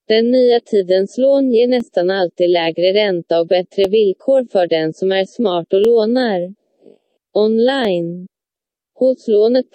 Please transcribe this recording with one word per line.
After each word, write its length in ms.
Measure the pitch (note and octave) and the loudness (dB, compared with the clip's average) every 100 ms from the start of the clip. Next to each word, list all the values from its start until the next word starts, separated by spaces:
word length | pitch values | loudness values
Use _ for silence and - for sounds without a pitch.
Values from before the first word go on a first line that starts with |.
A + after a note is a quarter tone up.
| - | -2
Den 220 | A3 A#3 | 0 2
nya 300 | B3+ B3 A#3+ | 2 2 2
tidens 580 | - G#3 F3+ F#3+ G3 - | 0 -2 0 0 -2 -2
lån 340 | C4+ C#4 C4+ | 0 2 2
ger 160 | A3+ B3 | 2 2
nästan 420 | B3 A#3 - F3+ | 0 -2 -4 -2
alltid 400 | G3 F3 - F3 | -2 -4 -2 0
lägre 420 | F3 E3 E3 F3+ | 0 -2 -2 0
ränta 480 | G3+ G#3 F3+ - E3+ | 0 0 -2 -2 -2
och 60 | E3+ | 0
bättre 380 | F3+ F3+ - F#3+ | -2 -2 -4 0
villkor 580 | G#3+ G#3 F#3 - C4+ A#3+ | 2 0 -2 0 0 0
för 140 | G3 E3+ | -2 0
den 260 | E3 D#3+ | -2 -2
som 200 | D#3+ F#3+ | -4 -4
är 120 | F#3+ | -2
smart 480 | F#3+ - G#3+ F3 E3 | -4 -4 -2 -2 -2
och 80 | F#3+ | 0
lånar 720 | A3 A#3 G#3+ B3 A#3+ F#3 F3+ G3+ _ _ _ _ _ _ _ | 2 2 2 0 -2 -4 -6 -12 _ _ _ _ _ _ _
online. 920 | G3+ G#3+ A3+ A#3+ C#4 A3+ F3 E3+ F3 F#3 _ _ _ _ _ _ | -2 0 2 0 0 -2 -4 -6 -10 -16 _ _ _ _ _ _
Hos 340 | - C4 B3+ - | -2 -2 -2 0
Lånet 380 | G#3 A3 B3+ B3+ | 2 2 0 -2